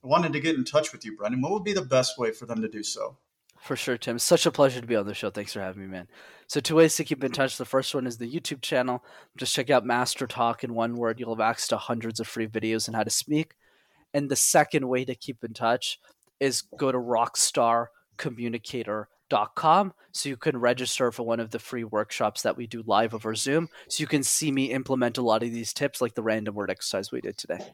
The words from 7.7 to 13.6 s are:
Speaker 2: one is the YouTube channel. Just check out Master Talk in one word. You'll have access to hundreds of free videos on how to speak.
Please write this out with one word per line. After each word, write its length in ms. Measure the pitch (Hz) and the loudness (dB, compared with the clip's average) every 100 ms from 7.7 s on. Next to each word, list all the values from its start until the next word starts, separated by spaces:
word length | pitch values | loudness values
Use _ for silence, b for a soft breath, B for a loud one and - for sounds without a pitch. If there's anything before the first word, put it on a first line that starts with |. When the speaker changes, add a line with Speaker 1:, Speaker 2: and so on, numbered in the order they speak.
| 135 131 | 0 0
Speaker 2:
one 140 | 143 127 | -4 -4
is 100 | 113 | -6
the 140 | 117 | -8
YouTube 300 | 156 - 139 | -6 -6 -8
channel. 420 | - 139 127 127 B B B - | -2 0 0 -2 B B B -8
Just 180 | 127 | -2
check 160 | - 127 | -2 4
out 160 | 131 110 | 4 4
Master 400 | 120 123 - 123 | 0 0 -2 -6
Talk 380 | - 117 117 | 0 0 0
in 100 | 123 | -4
one 220 | 113 117 120 | -2 -2 0
word. 240 | 117 113 | -2 -2
You'll 160 | 113 113 | -6 0
have 60 | |
access 260 | 110 117 - | 0 0 -2
to 100 | 110 | -2
hundreds 440 | - 120 113 110 | -2 -4 -4 -6
of 60 | 113 | -8
free 200 | - 110 | -4 -4
videos 400 | 107 110 110 110 | -2 0 0 -2
on 80 | 113 | -2
how 80 | |
to 60 | 110 | 0
speak. 460 | - - 151 156 _ | -2 0 -2 -2 _